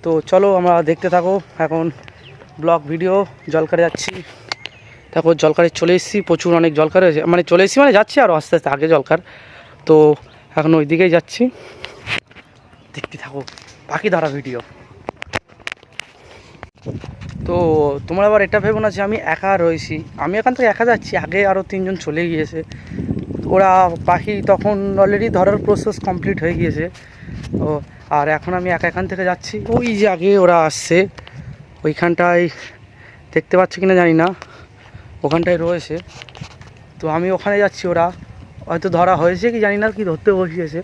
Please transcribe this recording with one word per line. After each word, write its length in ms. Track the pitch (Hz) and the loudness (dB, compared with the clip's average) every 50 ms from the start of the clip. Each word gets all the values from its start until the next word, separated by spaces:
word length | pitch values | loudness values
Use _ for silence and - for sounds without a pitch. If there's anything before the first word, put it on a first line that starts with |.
| - | -2
তো 60 | 170 165 156 151 - | 0 -2 -2 0 2
চলো 160 | 185 185 196 202 190 180 | 2 4 4 4 2 2
আমরা 160 | 180 180 175 170 165 147 | 4 4 4 4 2 0
দেখতে 180 | 165 156 - 185 180 | -2 -2 0 0 0
থাকো 180 | 180 170 185 196 196 - - - - 160 | 2 2 0 -2 -2 -4 -8 -6 -6 -4
এখন 200 | 151 160 165 165 170 135 - - - - - - - - - - - - - | -2 -2 -2 -4 -4 -6 -8 -20 -20 -20 -20 -20 -20 -20 -20 -20 -20 -14 -4
ব্লগ 180 | 151 165 170 165 147 143 | 0 0 0 0 0 -6
ভিডিও। 240 | 160 165 175 185 190 196 196 - - - - - 147 | -6 -4 -2 0 0 0 0 -2 -8 -18 -10 -4 -2
জলকারে 280 | 160 160 156 185 165 170 | -2 0 0 2 2 2
যাচ্ছি, 260 | 165 - - - - 185 185 165 - - - - - - - - - - - - - - - - - - | 0 0 -4 -8 -10 -10 -12 -16 -18 -20 -20 -16 -16 -16 -14 -14 -20 -20 -20 -20 -20 -20 -20 -20 -6 -4
দেখো 160 | 165 156 165 170 147 - | 0 2 2 2 4 2
জলকারে 260 | 156 151 - 170 165 - - | 2 4 4 2 2 2 -2
চলে 140 | 170 170 180 | 0 2 2
এসেছি, 200 | 180 - - - 208 185 - | 2 0 -2 -4 -4 0 0
প্রচুর 220 | 170 160 - 175 170 165 | -2 0 2 2 2 4
অনেক 120 | 165 165 151 147 | 2 2 2 2
জলকার 220 | 156 156 151 185 185 | 0 4 4 4 4
হয়েছে, 160 | 175 151 151 - 165 | 4 4 2 2 2
মানে 120 | 175 175 170 - | 2 2 2 4
চলে 100 | 175 175 196 | 4 4 4
এসেছি 120 | 196 - 269 285 | 4 4 4 4
মানে 100 | 185 185 | 6 6
যাচ্ছি 200 | 202 214 - - 285 254 | 4 2 4 2 2 4
আরও 80 | 196 165 156 | 4 2 0
আস্তে 140 | - - - | 0 0 0
আস্তে, 120 | 160 - 147 139 | 0 0 -2 -2
আগে 120 | 139 151 160 165 | 0 2 2 2
জলকার। 260 | 143 135 - 156 170 - - - - - - - - - - - - - | 2 4 0 -2 -2 -2 -10 -20 -20 -20 -20 -20 -20 -20 -20 -20 -10 2
তো 80 | - 160 156 151 151 147 - - - - - - _ - | 4 6 6 8 6 4 2 -4 -20 -20 -20 -20 _ -4
এখন 140 | 160 151 160 165 160 | -2 2 2 2 2
ওই 60 | 151 143 | 2 0
দিকেই 200 | 165 160 185 180 160 | 2 2 4 4 4
যাচ্ছি, 260 | 170 - - - - 240 254 - - - - - - - - - - - - - - _ _ - - _ _ _ _ _ _ - _ _ _ - | 2 0 -2 -2 -2 -2 -2 -2 -8 -20 -20 -20 -20 -20 -20 -20 -18 -12 -10 -10 -10 _ _ -20 -20 _ _ _ _ _ _ -20 _ _ _ -14
দেখতে 200 | 139 - - - 143 - | -14 -14 -14 -14 -18 -18
থাকো 160 | 135 135 139 127 - - - - - - - - - | -12 -12 -12 -12 -14 -18 -20 -20 -20 -20 -20 -12 -8
পাখি 180 | 151 165 - 214 175 | -8 -4 -2 0 0
ধরা 140 | 165 156 151 139 | 2 0 -2 -4
ভিডিও। 220 | 143 123 131 123 117 - - - - - - - - - - _ _ - - - - _ _ - _ - - - _ - _ _ - - _ _ _ - - - - - - - - - _ _ _ - - - - - - - - - - - - - | -6 -8 -10 -12 -12 -12 -16 -20 -20 -20 -20 -20 -16 -16 -16 _ _ -18 -12 -12 -12 _ _ -20 _ -18 -18 -18 _ -20 _ _ -20 -20 _ _ _ -20 -20 -20 -20 -20 -20 -20 -20 -20 _ _ _ -14 -12 -12 -12 -14 -16 -18 -16 -18 -16 -14 -12 -8
তো 80 | - 175 180 175 160 156 156 147 143 139 143 - | -4 -2 0 0 2 2 2 0 0 -2 -6 -8
তোমরা 180 | - 175 190 202 208 | -6 -2 0 2 2
আবার 120 | 214 208 196 | 4 2 2
এটা 120 | 180 - 208 196 | 2 0 0 0
ভেবো 140 | 208 220 214 220 | 0 -2 0 -2
না 60 | 214 185 | -2 -2
যে 60 | 190 196 | -2 -4
আমি 100 | 202 220 214 - - 160 | -4 -4 -4 -2 -4 -4
একা 180 | 160 - 196 196 180 170 | -2 0 0 0 2 2
রয়েছি, 300 | 170 165 156 - - 156 156 156 - - - 139 | 0 0 -2 -6 -8 -10 -10 -10 -12 -8 -6 -6
আমি 100 | 156 190 220 | -4 -4 0
এখান 120 | 214 254 254 | 0 -2 0
থেকে 100 | 262 247 226 185 | 2 0 0 2
একা 120 | - 233 240 | 2 2 0
যাচ্ছি, 220 | 233 - - - - 175 151 | 0 0 -2 -6 -6 -6 -6
আগে 140 | 151 170 196 202 196 | -2 -2 0 2 2
আরও 100 | 190 190 185 - | 0 0 -2 -6
তিনজন 240 | - 190 185 185 190 165 - | -6 -6 -4 -4 -6 -6 -6
চলে 160 | 160 147 160 170 170 | -6 -4 -4 -4 -2
গিয়েছে। 280 | 165 156 156 - - 160 160 - - - - - - - - - - - - - - - - - 180 | -2 -4 -4 -6 -6 -10 -12 -12 -16 -18 -16 -12 -10 -8 -6 -6 -6 -8 -8 -8 -10 -8 -4 0 2
ওরা 160 | 190 196 190 185 185 185 175 170 165 - - | 4 4 6 6 4 4 2 0 -4 -2 -2
পাখি 240 | 175 170 - 214 208 196 196 - | -2 0 -2 -4 -6 -4 2 0
তখন 240 | 196 175 - 208 208 196 196 196 196 196 | 0 2 2 -2 -2 -2 -4 -2 2 2
already 260 | 196 196 202 196 220 233 190 | 2 4 2 0 0 0 0
ধরার 200 | 180 185 190 202 202 - | 2 2 2 2 0 0
প্রসেস 300 | 208 208 - - 214 202 - - | 0 0 0 0 -4 -6 -4 -6
কমপ্লিট 300 | 196 180 175 - 190 196 - 156 | -6 -6 -4 -4 -4 -4 -2 -4
হয়ে 120 | 170 170 160 | -4 -2 -2
গিয়েছে। 260 | 175 160 - 151 160 180 - - - - - - - - - - - - - - - | -2 -2 -2 -4 -8 -8 -10 -16 -20 -20 -20 -20 -18 -16 -14 -14 -12 -8 -6 -4 -4
ও, 20 | 151 151 147 - - - - - - 160 | -4 -4 -6 -8 -12 -20 -20 -8 -2 -2
আর 80 | 147 143 151 156 | -2 0 0 -2
এখন 140 | 147 - 175 180 180 | -4 -4 -6 -6 -4
আমি 100 | 180 180 175 | -2 -4 -4
একা 120 | 160 - 170 | -2 -2 -4
এখান 140 | - 180 190 180 | -4 -4 -6 -6
থেকে 120 | 190 180 185 180 | -6 -4 -4 -4
যাচ্ছি। 260 | 180 175 - - - 214 202 233 233 | -4 -4 -8 -12 -12 -10 -6 -2 -2
ওই 120 | 240 247 240 220 196 | -2 0 -2 0 2
যে 60 | 208 208 185 | 2 0 0
আগে 140 | 160 175 196 202 196 185 | 0 2 2 4 6 6
ওরা 140 | 175 175 170 160 | 6 6 4 2
আসছে, 300 | 156 - - - - 165 180 196 196 - - - - - - - - - - - - - - - | 2 -2 -6 -4 0 2 2 2 0 -6 -16 -20 -20 -20 -18 -18 -18 -18 -18 -20 -20 -20 -6 -4
ওইখানটায় 600 | 156 151 - 175 175 170 - 175 175 175 175 175 165 - - - - - - - - - - - - - - - - - | -4 -2 0 0 0 2 2 2 2 4 2 0 0 -4 -10 -20 -20 -20 -20 -20 -20 -20 -20 -20 -20 -20 -20 -20 -4 -4
দেখতে 220 | 165 - _ - 180 | -4 -2 _ 2 2
পাচ্ছ 140 | 185 180 - 180 | 2 0 -2 -2
কি 40 | 190 190 | 0 2
না 60 | 190 180 | 4 4
জানি 120 | 175 170 160 160 | 4 4 4 2
না, 60 | 165 185 185 - - - - - - _ - - - - - - - - - - - | 2 0 -2 -6 -16 -20 -20 -20 -20 _ -20 -20 -20 -20 -20 -20 -20 -20 -14 -6 -4
ওখানটায় 340 | 143 156 170 170 175 175 165 165 | -2 0 0 0 0 0 0 0
রয়েছে। 300 | 170 175 170 - - 156 170 - - - - - - - - - - - - - - - - - - - - | -4 -4 -4 -6 -10 -12 -12 -12 -16 -20 -20 -20 -20 -18 -18 -18 -18 -18 -20 -20 -20 -20 -20 -20 -20 -16 -8
তো 60 | - 160 151 | -6 -4 -2
আমি 120 | 165 175 185 190 | -2 0 -2 -2
ওখানে 180 | 175 - 202 202 202 208 | -2 -2 -2 0 2 0
যাচ্ছি, 200 | 190 - - - 180 175 | 0 -2 -4 -4 -2 0
ওরা 120 | 170 165 175 180 - - - - - - - - - - | 0 0 0 -2 -10 -20 -20 -20 -20 -20 -20 -20 -20 -10
হয়তো 200 | - 170 170 - 190 170 | -8 -6 -4 -4 -2 2
ধরা 160 | 165 180 185 185 151 | 2 4 4 4 4
হয়েছে 260 | 160 175 185 175 202 240 233 | 2 0 0 2 -2 -2 0
কি 60 | 226 208 | 0 0
জানি 120 | 202 202 202 214 | 0 0 0 -2
না, 40 | 220 202 | -2 -2
কি 60 | 202 214 180 | -4 -4 -4
ধরতে 200 | 160 - - 214 196 185 | -4 0 0 0 2 2
বসিয়েছে। 400 | 185 170 160 180 170 151 147 165 | -2 -4 -4 -8 -8 -6 -8 -10